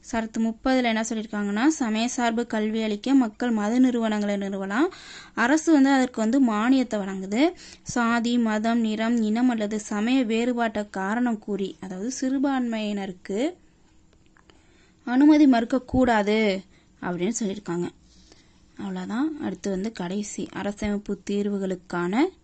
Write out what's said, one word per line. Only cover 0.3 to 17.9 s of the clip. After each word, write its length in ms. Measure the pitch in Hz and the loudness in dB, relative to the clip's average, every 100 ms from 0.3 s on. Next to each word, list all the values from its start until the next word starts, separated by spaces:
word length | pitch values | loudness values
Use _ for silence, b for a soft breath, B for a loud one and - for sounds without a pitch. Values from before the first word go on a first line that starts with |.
| 220 | -2
முப்பதுல 440 | 226 226 277 262 | -2 -2 0 2
என்ன 180 | 247 220 | 2 0
சொல்லியிருக்காங்கன்னா, 680 | 226 226 214 208 202 202 269 | -2 -4 -6 -4 -2 2 2
சமய 420 | 311 240 214 233 | 2 0 0 -2
சார்பு 380 | - 240 226 233 | 0 0 0 -2
கல்வி 360 | 220 214 220 | -2 -2 -2
அளிக்க 320 | 220 208 247 | -2 -4 2
மக்கள் 360 | 269 233 208 247 | 4 2 -2 -2
மத 280 | 226 208 240 | 0 0 4
நிறுவனங்களை 580 | 254 240 226 214 208 202 | 4 4 0 -2 -2 -2
நிறுவலாம். 500 | 196 196 190 202 339 B B B B | -4 -6 -4 0 -2 B B B B
அரசு 380 | - 233 311 330 | -2 2 2 4
வந்து 180 | 311 269 | 6 6
அதற்கு 300 | 269 254 - | 4 2 0
வந்து 200 | 220 262 | 0 4
மானியத்தை 580 | 254 208 226 269 247 214 | 2 2 2 2 2 -2
வழங்குது. 520 | 196 190 190 208 320 359 B B | -4 -6 -4 2 0 0 B B
சாதி, 560 | - - 233 240 226 240 | -8 -2 0 0 0 0
மதம், 420 | 226 214 220 233 | 0 0 0 0
நிறம், 420 | 220 214 220 240 | 0 -2 0 0
இனம் 260 | 214 214 254 | 0 2 2
அல்லது 320 | 226 208 214 | 2 -2 -4
சமய 440 | 208 214 214 262 | -6 -4 0 2
வேறுபாட்டை 680 | 240 220 240 240 233 220 208 | 2 0 0 0 -2 -4 -8
காரணம் 480 | - 190 226 247 220 | -6 -4 0 0 -2
கூறி, 380 | - 196 196 - | -4 -4 -4 -8
அதாவது 320 | 185 185 214 254 | -12 -8 -8 -4
சிறுபான்மையினருக்கு 1300 | 262 277 277 269 240 220 214 208 196 185 - 196 285 359 _ _ _ _ _ _ _ _ _ b b b b b | -4 -2 0 0 -2 -4 -4 -4 -6 -10 -8 -2 -2 -4 _ _ _ _ _ _ _ _ _ b b b b b
அனுமதி 420 | - 247 294 302 294 | -2 4 8 8 8
மறுக்கக்கூடாது 1200 | 240 233 262 247 254 254 226 202 214 214 190 - b b _ | 6 4 -2 0 2 4 4 2 2 2 0 -6 b b _
அப்படின்னு 300 | 190 175 180 240 | -8 -4 -2 -2
சொல்லியிருக்காங்க. 460 | 208 196 196 175 175 | -4 -6 -6 -6 -6